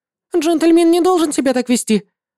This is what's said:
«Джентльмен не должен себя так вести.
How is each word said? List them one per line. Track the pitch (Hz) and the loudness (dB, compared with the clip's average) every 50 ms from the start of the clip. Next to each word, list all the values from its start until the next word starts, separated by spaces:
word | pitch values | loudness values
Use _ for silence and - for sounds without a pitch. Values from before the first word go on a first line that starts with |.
| _ _ _ _ _ _ - | _ _ _ _ _ _ -6
«Джентльмен | 349 285 330 339 302 311 339 330 339 339 330 | -4 -2 -2 -2 0 2 2 4 4 4 2
не | 339 349 | 2 2
должен | 320 370 370 339 330 302 | 2 0 0 0 -2 -2
себя | - - 262 269 | -4 -4 -2 -2
так | 247 254 247 - | -2 -2 -2 -2
вести. | 254 233 - - 220 196 - _ _ _ _ _ _ | -4 -4 -2 -2 -2 -2 -2 _ _ _ _ _ _